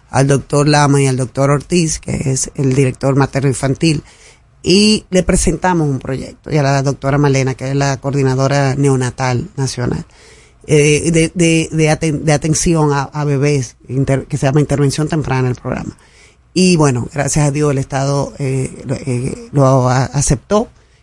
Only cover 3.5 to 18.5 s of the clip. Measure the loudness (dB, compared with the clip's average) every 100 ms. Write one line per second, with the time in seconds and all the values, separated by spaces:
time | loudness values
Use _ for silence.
3.5 | -2 -2 -2 0 -2 -6 -20 -20 _ _
4.5 | _ 0 4 4 2 0 -2 2 0 0
5.5 | 0 0 0 0 -2 -4 -8 -10 -14 -4
6.5 | 0 0 0 0 -2 -2 0 2 2 0
7.5 | -4 -4 -2 -2 -2 -4 0 0 2 0
8.5 | 2 0 2 2 2 0 -2 -2 -2 -4
9.5 | -6 -6 -4 -4 -4 -8 _ -20 -20 -20
10.5 | _ 0 2 4 2 2 2 0 2 2
11.5 | 2 0 0 0 2 0 -2 0 0 0
12.5 | 0 2 2 2 0 -2 -4 -2 0 0
13.5 | 0 -4 -12 -8 -4 0 -2 -2 -2 2
14.5 | 2 2 2 0 0 -2 -2 -2 -2 -2
15.5 | -2 -6 -8 -8 -14 _ _ -20 _ _
16.5 | 0 2 4 2 0 -4 -6 -4 0 0
17.5 | 0 0 -2 -4 -4 -2 -2 -4 -6 -4